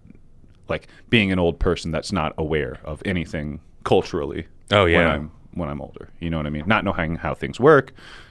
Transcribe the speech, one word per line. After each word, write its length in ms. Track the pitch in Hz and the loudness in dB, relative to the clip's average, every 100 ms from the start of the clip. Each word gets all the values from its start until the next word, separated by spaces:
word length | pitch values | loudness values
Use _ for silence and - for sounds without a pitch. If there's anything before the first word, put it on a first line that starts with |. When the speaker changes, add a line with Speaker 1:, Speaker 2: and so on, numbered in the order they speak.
| - - - - - - - | -20 -20 -20 -20 -20 -14 -8
Speaker 1:
like, 180 | 80 - - - | -8 -8 -20 0
being 220 | 117 98 | 2 4
an 80 | 92 | 2
old 200 | 85 80 | 2 2
person 320 | 95 82 82 | 0 -2 -2
that's 200 | 78 - | -6 -4
not 220 | 92 78 - | -2 -2 -4
aware 400 | 78 78 65 69 | -2 -2 -2 -8
of 180 | - 76 101 | -12 -8 -4
anything 540 | 90 78 82 73 78 - - | -4 -4 -6 -8 -10 -16 -12
culturally 640 | - 98 - 85 71 - - - - | 2 2 2 -2 -4 -6 -12 -16 0
Speaker 2:
Oh, 120 | 101 | 4
Speaker 1:
when 80 | 90 | 6
Speaker 2:
yeah. 200 | 85 82 | 6 4
Speaker 1:
I'm, 180 | 76 78 - - | 2 -4 -12 -14
when 160 | 90 73 | -8 -8
I'm 120 | 71 | -8
older. 280 | 65 - - - | -12 -16 -18 -10
You 100 | 82 | -6
know 80 | 82 | -4
what 80 | 73 | -4
I 40 | |
mean? 140 | 76 82 | -4 0
Not 160 | 107 | 2
knowing 320 | 95 90 80 82 | 2 -2 -2 -4
how 180 | 80 | -6
things 260 | 67 69 - | -6 -6 2
work, 340 | 135 143 - - - - - | 4 6 2 -8 -20 -20 -20